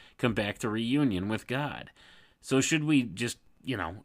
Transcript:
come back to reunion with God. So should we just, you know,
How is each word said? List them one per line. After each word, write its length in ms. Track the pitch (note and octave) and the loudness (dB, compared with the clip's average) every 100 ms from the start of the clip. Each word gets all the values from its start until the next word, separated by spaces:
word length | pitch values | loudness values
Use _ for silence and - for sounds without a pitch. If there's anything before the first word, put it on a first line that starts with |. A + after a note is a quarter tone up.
| - - | -20 -2
come 160 | B2 | -2
back 240 | A2+ G#2 - | 0 -2 -4
to 100 | A2+ | -4
reunion 580 | A2 A#2 C#3+ C#3 F#2 G2 | -2 0 2 2 2 -2
with 180 | A2 - | -4 -4
God. 460 | B2+ D3 B1 - - - - _ _ | -6 -6 -8 -14 -20 -20 -20 _ _
So 180 | - C3 | 2 2
should 240 | C3 D#3 | 4 2
we 200 | D3+ D3 | 4 4
just, 340 | A#2 F2+ A#2+ - _ _ | 2 -2 -6 -6 _ _
you 140 | C3 A2+ | -6 -4
know, 200 | E2 G#2 | -4 -8